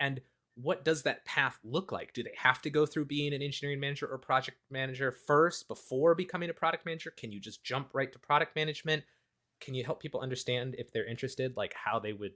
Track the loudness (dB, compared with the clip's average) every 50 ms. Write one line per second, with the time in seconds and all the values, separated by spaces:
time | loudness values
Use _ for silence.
0 | -2 -2 -2 -4 -8 _ _ _ _ _ _ -6 -2 -2 -2 0 2 2 2 4
1 | 2 0 0 -2 -4 -2 2 2 2 2 0 -4 -6 -2 -2 -2 -2 -2 -4 -6
2 | -8 -8 -8 -8 -8 -8 -6 2 4 4 4 4 0 0 4 4 4 4 2 0
3 | -2 0 0 0 0 0 -2 -2 -4 -4 -4 -4 -4 -4 -4 -2 -2 -4 -2 -4
4 | -4 -4 -6 -6 0 2 2 2 2 0 -6 _ _ _ -4 -4 -2 -2 -2 -2
5 | 0 -2 -2 -2 2 6 8 8 8 6 4 0 -6 -8 -10 -10 -8 -4 0 4
6 | 6 6 6 6 4 -2 -4 -4 -4 -4 -2 0 0 0 0 0 -4 -6 -8 -8
7 | -8 -12 -12 -12 -10 -10 -10 -10 -10 -12 -14 -12 -6 -4 -4 -4 -4 -2 -2 -2
8 | -2 -2 -4 -8 -2 2 2 2 2 2 0 -2 -2 -2 -2 -4 -2 0 0 0
9 | -2 _ _ _ _ _ _ _ _ _ _ _ -12 -6 -6 -4 -4 -4 -4 -6
10 | -6 -6 -6 -4 -4 -4 -4 -4 -2 -2 0 0 -2 -4 -6 -8 -8 -6 -4 -4
11 | -4 -4 -4 -4 -6 -6 -4 -2 -4 -2 -2 -4 -4 -4 -6 -6 -4 -2 -2 -2
12 | -2 -4 -6 -6 -8 -10 -10